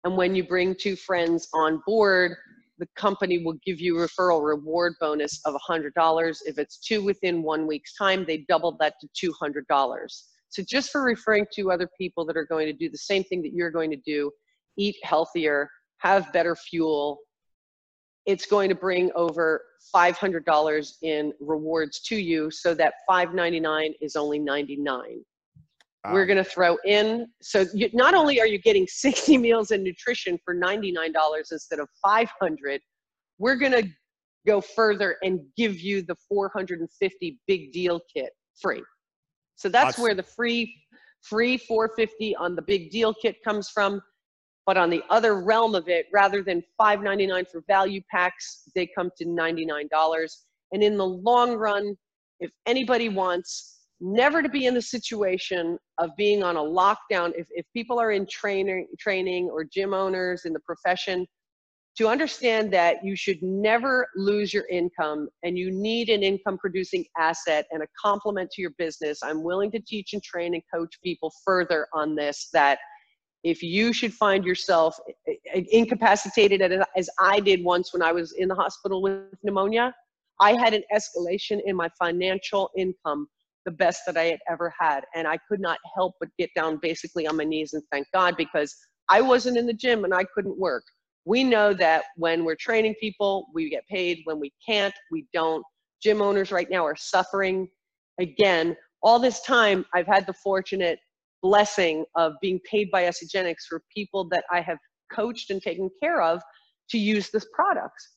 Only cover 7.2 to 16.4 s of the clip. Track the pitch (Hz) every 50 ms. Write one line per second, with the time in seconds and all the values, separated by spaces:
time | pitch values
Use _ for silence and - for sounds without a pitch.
7.2 | - 185 175 170 160 156 156 156 160 156 151 147 _ - - - 208 196 190 190
8.2 | 185 160 156 160 147 - 180 160 165 170 151 123 160 151 - _ - 147 _ -
9.2 | - 175 151 - 170 147 143 147 131 _ 147 139 135 123 117 - - - - -
10.2 | - _ _ _ _ _ - - 190 - - 269 269 - - 294 269 254 233 196
11.2 | - - 220 208 208 208 - - 202 190 185 175 180 175 _ _ 190 175 _ -
12.2 | 165 156 156 160 151 - 165 160 156 156 151 151 165 160 - - - - 202 190
13.2 | 190 190 190 180 165 151 - 170 175 170 156 165 160 160 156 139 _ - 151 147
14.2 | 143 147 143 _ _ _ _ _ _ _ _ - 202 208 202 - - - - 151
15.2 | 165 - - 175 156 151 147 143 143 143 - _ _ _ _ _ - 180 196 196
16.2 | 185 - - 180